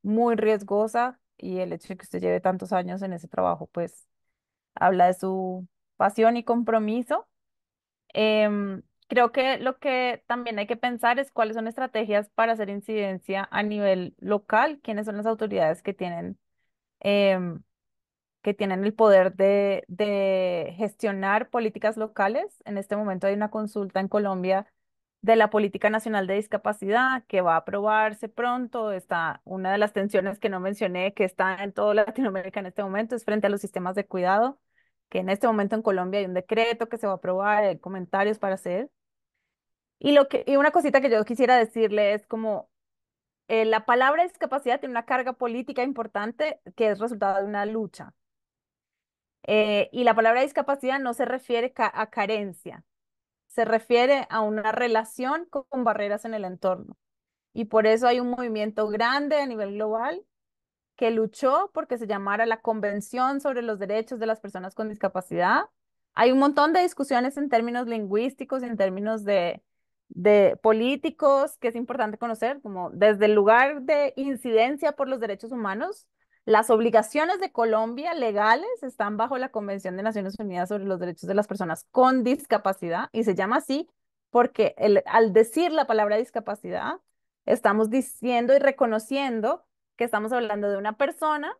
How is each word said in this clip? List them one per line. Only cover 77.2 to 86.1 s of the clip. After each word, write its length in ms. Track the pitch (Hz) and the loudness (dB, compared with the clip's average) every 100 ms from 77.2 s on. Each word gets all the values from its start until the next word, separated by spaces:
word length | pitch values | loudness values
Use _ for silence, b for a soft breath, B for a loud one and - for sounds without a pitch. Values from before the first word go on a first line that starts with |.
| 320 381 | 0 -2
de 120 | 381 | -4
Colombia 640 | - 226 220 226 240 339 | -2 0 0 -2 -6 -6
legales 720 | 330 233 202 214 254 427 494 | -4 -2 2 2 2 0 -8
están 320 | 254 - 208 214 | -8 -6 -4 -2
bajo 220 | 240 262 | -2 -2
la 120 | 262 | -6
Convención 460 | 220 202 196 190 185 | -6 -6 -8 -8 -6
de 80 | |
Naciones 340 | 214 208 190 196 | -4 -4 -6 -8
Unidas 300 | 208 175 180 | -6 -4 -4
sobre 160 | 208 196 | -4 -4
los 140 | 180 | -4
Derechos 280 | 180 175 175 | -6 -8 -2
de 80 | 196 | -2
las 120 | 208 | 0
Personas 380 | 202 175 160 - | -2 -4 -6 -2
con 320 | 254 254 262 | 4 4 4
Discapacidad, 840 | 240 285 - 208 196 190 170 170 262 | 2 0 0 0 0 -2 -4 -4 -4
y 120 | 226 | -2
se 120 | 220 185 | 0 0
llama 220 | 190 277 | 0 0
así 320 | - 277 - _ _ _ _ | -2 -4 -6 _ _ _ _
porque 440 | 240 254 - 202 - | 2 2 2 0 2
el, 260 | 214 196 - | 2 4 4
al 280 | 226 226 | 2 4
decir 380 | 220 226 311 339 | 4 4 2 0
la 160 | 311 269 | 0 0
palabra 300 | 220 208 | 2 2